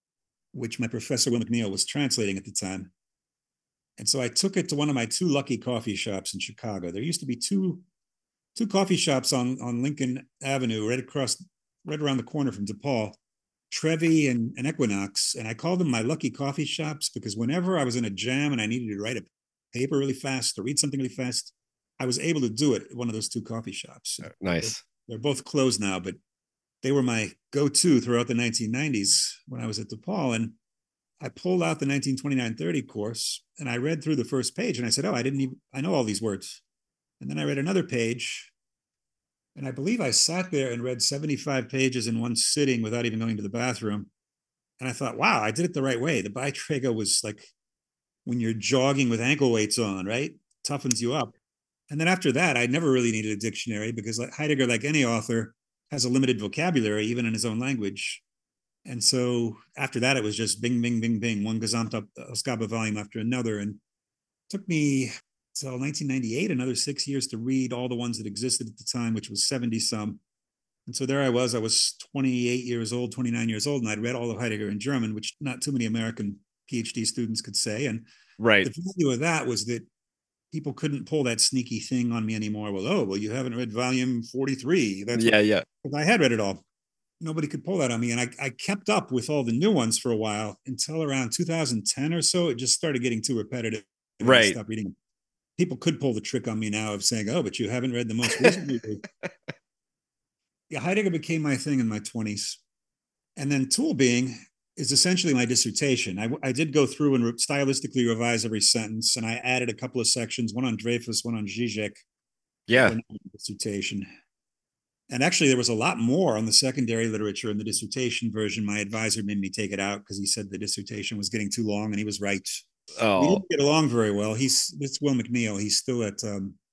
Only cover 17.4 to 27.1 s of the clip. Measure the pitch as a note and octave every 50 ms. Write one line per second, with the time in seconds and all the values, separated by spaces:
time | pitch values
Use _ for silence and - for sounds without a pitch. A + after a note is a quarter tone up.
17.4 | A#2 B2+ D#3+ F3+ F3 F#3 F#3 D#3 C3+ B2 A#2 B2 A2+ G#2 G2 F#2 G#2+ B2+ B2+ C#3+
18.4 | D3 D3 C3+ A2+ G#2+ G#2+ A#2+ B2+ A#2+ G#2+ G2+ G2 G#2 A#2 B2+ A#2 - - _ _
19.4 | _ _ _ _ _ _ - A#2+ C3+ C#3 D3+ C#3 C3+ C3+ C3 C3 - C3+ C3 B2+
20.4 | A#2 - - G#2+ F#2+ C3 D3 - D#3 C#3 C#3 C3+ C3 A#2+ - - B2+ B2+ C3 -
21.4 | - - - _ _ _ _ _ _ _ _ - C3 B2 A#2 - - E3 E3 D3
22.4 | B2 A2 A2 A#2 D3+ C#3+ A2+ F#2 - - A#2 A#2+ A#2+ A#2 G#2+ A2 - - - A#2
23.4 | - - A2+ A2+ A2+ G2 - - - - - - - - - - D#2+ - - _
24.4 | F#2+ F#2 E2+ D#2+ - A2 - - - _ _ _ _ - A2+ A2 B2 D3 C3 C3+
25.4 | - - - C#3+ C3 B2+ A2+ G2+ G2+ G2 F#2 F#2 F2 F#2 D#2+ - _ _ _ _
26.4 | _ _ _ _ _ _ _ _ - C3 C#3+ C#3 B2+ B2